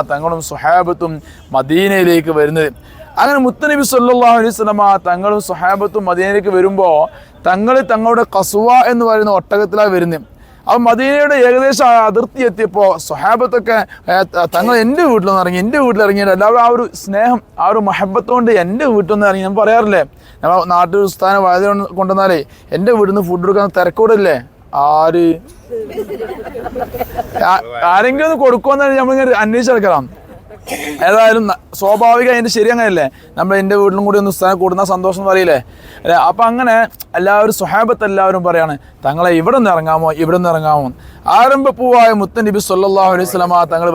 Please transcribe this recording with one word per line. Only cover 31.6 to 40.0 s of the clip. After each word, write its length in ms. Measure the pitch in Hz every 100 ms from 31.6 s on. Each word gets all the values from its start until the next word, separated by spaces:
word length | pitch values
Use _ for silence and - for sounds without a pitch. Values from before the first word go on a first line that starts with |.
| - -
സ്വാഭാവികം 540 | 196 208 233 240 247
അതിൻ്റെ 160 | 240 226
ശരി 140 | 220 214
അങ്ങനെയല്ലേ, 300 | 240 220 175 135 - - -
നമ്മൾ 160 | 180 196
എൻ്റെ 140 | 190 202
വീട്ടിലും 240 | 202 196 202
കൂടി 120 | 202
ഒന്ന് 120 | 202
ഉസ്താദിനെ 220 | - 185 190
കൂടുന്ന 240 | 185 185 190
സന്തോഷം 280 | 185 185 180
എന്ന് 100 | 196
പറയില്ലേ, 260 | 190 180 139 - - - -
അല്ലേ? 120 | - 170 170
അപ്പം 160 | 180 233
അങ്ങനെ 260 | 240 254 226 226 - - 170
എല്ലാവരും 360 | 185 208 220 -
സ്വഹാബത്ത് 460 | 175 196 226 240 208
എല്ലാവരും 340 | 190 190 185 175
പറയാണ്, 280 | 170 160 143 - -
"തങ്ങളെ 260 | 135 151 175 165
ഇവിടെ 160 | 170 262
നിന്ന് 120 | 214
ഇറങ്ങാമോ, 340 | 165 160 160